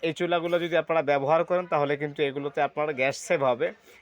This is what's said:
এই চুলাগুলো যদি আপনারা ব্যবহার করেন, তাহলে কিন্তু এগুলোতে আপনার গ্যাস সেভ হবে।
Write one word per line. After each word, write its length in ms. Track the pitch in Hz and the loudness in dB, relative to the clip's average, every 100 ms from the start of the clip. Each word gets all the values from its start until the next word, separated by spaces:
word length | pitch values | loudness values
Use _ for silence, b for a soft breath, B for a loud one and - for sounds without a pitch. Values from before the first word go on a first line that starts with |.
এই 120 | 165 | -4
চুলাগুলো 460 | 151 175 175 170 175 | -2 0 0 0 0
যদি 180 | 170 160 | 0 0
আপনারা 240 | 160 165 | 2 0
ব্যবহার 440 | 139 143 139 165 170 | 2 0 4 2 2
করেন, 220 | 180 180 | -2 0
তাহলে 300 | 156 143 143 | 0 0 0
কিন্তু 260 | 147 143 | -4 -2
এগুলোতে 380 | 143 135 143 151 | -2 -2 -6 -2
আপনার 320 | 143 - 151 | -2 -2 -4
গ্যাস 240 | 131 135 - | 0 0 -2
সেভ 260 | - 170 | -2 2
হবে। 300 | 135 123 170 - B B | 2 2 -2 -6 B B